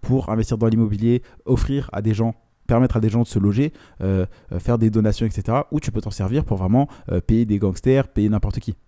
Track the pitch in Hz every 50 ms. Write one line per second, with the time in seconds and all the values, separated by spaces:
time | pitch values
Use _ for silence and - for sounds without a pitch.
0 | - - 123 135 - - 107 113 110 - 123 107 117 113 110 110 113 107 104 98
1 | 107 117 120 123 - - - - _ - 127 120 - - 139 139 - - - -
2 | 104 110 110 101 113 113 113 _ _ _ _ _ _ _ 123 117 127 123 - 120
3 | 110 110 101 120 120 - - - 98 101 101 107 139 151 156 - - - - -
4 | - 95 98 95 90 90 - - _ - - 87 - - 120 117 113 113 104 113
5 | 107 107 104 - 120 110 101 110 98 - 113 135 147 _ - 147 - - - -
6 | - 107 101 - 101 95 117 143 160 - - 95 92 92 104 127 139 143 - -
7 | - - - 92 - - 107 113 117 107 104 101 101 98 92 - - 127 131 135
8 | 131 - _ - 104 107 107 104 - - - - - - 98 - _